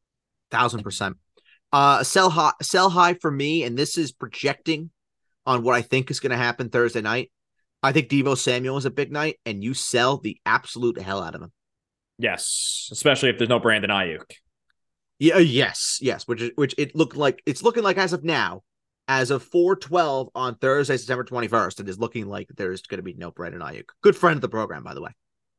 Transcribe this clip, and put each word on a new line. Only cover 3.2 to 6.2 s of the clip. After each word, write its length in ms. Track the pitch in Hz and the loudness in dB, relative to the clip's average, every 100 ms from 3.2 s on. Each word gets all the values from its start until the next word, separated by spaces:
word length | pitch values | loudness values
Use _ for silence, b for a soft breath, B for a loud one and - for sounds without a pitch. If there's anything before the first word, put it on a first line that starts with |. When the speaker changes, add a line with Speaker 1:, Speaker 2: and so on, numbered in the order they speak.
| 160 | -2
Speaker 1:
me, 340 | 139 143 160 | -2 -2 -2
and 120 | 120 120 | -2 -2
this 220 | 151 - | -2 -2
is 140 | 143 | -4
projecting 800 | - 120 - 139 143 - 156 165 _ _ _ _ _ | -6 -12 -4 -4 -2 -2 -4 -6 _ _ _ _ _
on 180 | - 123 | 0 0
what 120 | 117 | 4
I 80 | 120 | 2
think 280 | 113 131 131 | 2 0 -2
is 100 | 139 | -4